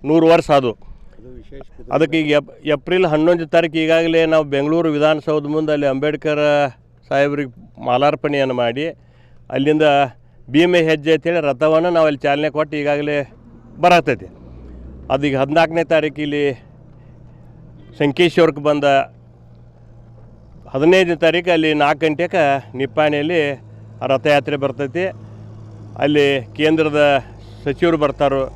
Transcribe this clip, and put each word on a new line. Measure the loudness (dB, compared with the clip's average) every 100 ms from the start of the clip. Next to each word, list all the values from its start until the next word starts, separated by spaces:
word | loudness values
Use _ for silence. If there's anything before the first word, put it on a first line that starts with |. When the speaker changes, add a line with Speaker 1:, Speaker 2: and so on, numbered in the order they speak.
| 2
Speaker 1:
ನೂರು | 4 6
ವರ್ಷ | 4 4 0
ಅದು. | 0
Speaker 2:
ಅದು | -8 -16 -20 -20 -20 -20 -20
ವಿಶೇಷ | -20 -20
ಕುತೂಹಲ. | -20 -20 -6 -2
Speaker 1:
ಅದಕ್ಕೆ | 0 0
ಈಗ | 0 0
ಏಪ್-, | -2 -14 -6
ಏಪ್ರಿಲ್ | -6 -2 -2 0
ಹನ್ನೊಂದನೇ | 2 2 0 2 0
ತಾರೀಕು | 0 -2
ಈಗಾಗಲೇ | 2 2 2 2 2
ನಾವು | 0 0 -2
ಬೆಂಗಳೂರು | 0 0 0 0
ವಿಧಾನಸೌಧ | 0 0 -2 -4 -2 -4
ಮುಂದೆ | -2 -2
ಅಲ್ಲಿ | -2
ಅಂಬೇಡ್ಕರ್ | -2 -4 -4 -4 -2 0 2 0 -6 _ _ _
ಸಾಹೇಬ್ರಿಗೆ | 0 0 -2 -6 -10 -20 -12 -2
ಮಾಲಾರ್ಪಣೆಯನ್ನು | 2 2 0 -4 -2 -2 0
ಮಾಡಿ, | -2 -2 -8 -10 _ _ _ -20 -10 -2
ಅಲ್ಲಿಂದ | 0 2 4 4 0 -4 -20 -20 -2 2
ಭೀಮೆ | 4 2 2
ಹೆಜ್ಜೆ | 0 0 0
ಅಂತೇಳಿ | 0 -2 -2
ರಥವನ್ನು | 0 2 2 2 2
ನಾವು | 2
ಅಲ್ಲಿ | 0 -2
ಚಾಲನೆ | 0 -2 -2
ಕೊಟ್ಟು | -4 -4
ಈಗಾಗಲೇ | -2 -2 -2 -4 -6 -14 -20 -20 -20 0 4
ಬರತೈತಿ. | 4 2 -4 -6 -20 -20 -20 -20 -20 -20 -20 -6
ಅದೀಗ | -2 -2 -2
ಹದಿನಾಲ್ಕನೇ | 0 2 0 0 0 0
ತಾರೀಕು | -2 -6 -6
ಇಲ್ಲಿ | -2 -2 -4 -14 -20 -20 -20 -20 -20 -20 -20 -20 -20 -20 -20 -20 -4
ಸಂಕೇಶ್ವರಕ್ಕೆ | -2 2 0 2 0 0 -2
ಬಂದ, | 0 2 2 0 -12 -20 -20 -20 -20 -20 -20 -20 -20 -20 -20 -20 -20 -20 -20 -10
ಹದಿನೈದನೇ | 0 4 4 2 0
ತಾರೀಕು | 0 0 0
ಅಲ್ಲಿ | 0 0 2
ನಾಲ್ಕು | 0 0 -2
ಗಂಟೆಗೆ | -2 -2 0 0 0 -4 -8
ನಿಪ್ಪಾಣಿಯಲ್ಲಿ | -6 0 0 0 -2 -2 -2 -6 -12 -20 -20 -10
ಆ | -2
ರಥಯಾತ್ರೆ | -2 2 0 0 -4
ಬರ್ತೈತಿ. | -4 -4 -6 -4 -6 -8 -20 -20 -20 -20 -20 -20 -20 -4
ಅಲ್ಲಿ | 0 2 2 0 -6 -2
ಕೇಂದ್ರದ | 0 0 0 2 2 2 -2 -20 -20 -10
ಸಚಿವರು | -8 -2 0 0
ಬರ್ತಾರೋ | -2 0 -2 0 -6